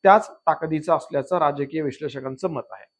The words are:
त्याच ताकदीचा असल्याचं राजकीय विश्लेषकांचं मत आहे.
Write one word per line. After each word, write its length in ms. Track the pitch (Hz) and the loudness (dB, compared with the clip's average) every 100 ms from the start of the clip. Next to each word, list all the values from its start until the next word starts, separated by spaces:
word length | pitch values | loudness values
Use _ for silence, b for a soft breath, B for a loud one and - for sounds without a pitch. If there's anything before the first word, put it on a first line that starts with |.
त्याच 260 | 190 214 214 | 8 6 4
ताकदीचा 640 | - - 151 160 156 156 | -4 -2 -2 -2 -4 0
असल्याचं 440 | 156 - 143 135 180 | -2 0 -6 -2 0
राजकीय 440 | 147 143 135 156 | 0 0 -6 -4
विश्लेषकांचं 680 | 147 - 151 135 131 131 185 | -6 -6 -10 -8 -10 -6 -6
मत 120 | 143 - | -6 -10
आहे. 140 | - - | -18 -20